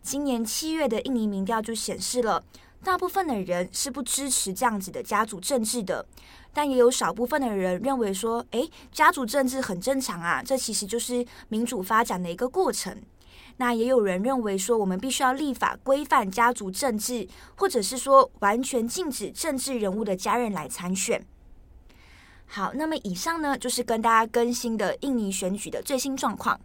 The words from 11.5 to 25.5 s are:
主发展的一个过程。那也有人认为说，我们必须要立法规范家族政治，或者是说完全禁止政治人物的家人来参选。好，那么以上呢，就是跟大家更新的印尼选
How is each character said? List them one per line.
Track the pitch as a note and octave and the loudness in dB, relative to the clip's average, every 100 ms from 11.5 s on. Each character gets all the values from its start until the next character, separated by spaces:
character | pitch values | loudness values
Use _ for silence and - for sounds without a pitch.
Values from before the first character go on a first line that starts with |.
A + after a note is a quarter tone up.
| A3 A#3+ | -4 -2
主 | A#3+ | -4
发 | F#3 A3 | 2 2
展 | A#3 F#3+ | 2 0
的 | F3+ | -4
一 | F3 | -4
个 | B3 | -2
过 | F#4 F4 | 0 0
程。 | G#3+ - G#3 - - - - - - | 0 -6 -10 -16 -20 -20 -20 -20 -4
那 | B3 | 0
也 | A#3 A#3+ | 2 4
有 | C4 | 4
人 | G3+ F3+ | 4 0
认 | G#3+ C4+ | 0 0
为 | G#3+ G3 | 0 -2
说， | F#3+ A3+ | 2 2
我 | |
们 | G3 F#3 | 2 0
必 | C4 | -2
须 | B3 | 2
要 | C4+ | 2
立 | D#4+ D4+ | 2 -2
法 | B3 - - | 0 -2 -2
规 | - C4+ | 0 0
范 | D4+ D4+ G3+ | 4 4 4
家 | F#3+ A#3 | 2 2
族 | A#3 G3 | 2 -6
政 | F#3 C#4 G#3 | -2 -2 0
治， | - B3 F#3 - - - | -2 -4 -6 -14 -20 -2
或 | G4 | 0
者 | B3 | 2
是 | G3 C4 | -2 -4
说 | C4+ C4+ C4 - | 6 8 8 4
完 | G3+ A3 | 2 2
全 | C4+ B3+ A3+ | 0 0 -2
禁 | D4 F4 | -2 -4
止 | B3+ G3+ | -4 -8
政 | - E4 C4+ | -6 -4 -2
治 | C#4 B3+ | -2 -2
人 | G3+ | 0
物 | G3 | 0
的 | G#3+ | -2
家 | F#3 G#3+ A3+ | -2 0 0
人 | A#3+ | 0
来 | F#3+ C#3 | -4 -6
参 | - F3+ | -8 -4
选。 | F#3+ - A3 - - - - - - - - - - - - - | -2 -2 -2 -4 -20 -20 -20 -20 -20 -20 -20 -20 -20 -20 -20 -14
好， | - F#3+ C4+ | -4 -4 -2
那 | D#4 | -2
么 | D#4 | -2
以 | G#3 | -4
上 | F3+ - E4 | -4 -2 -2
呢， | D4+ C#4 | 0 0
就 | B3 | -2
是 | A#3+ | -2
跟 | A#3+ A3+ | 0 2
大 | A3+ | 6
家 | A3+ A3+ | 6 6
更 | A#3+ A#3+ | 2 2
新 | A#3+ A#3+ A3 | 0 -2 0
的 | G3 - | 0 -2
印 | C#4 B3+ | 0 0
尼 | G3+ | 0
选 | F#3+ F3+ | -2 -2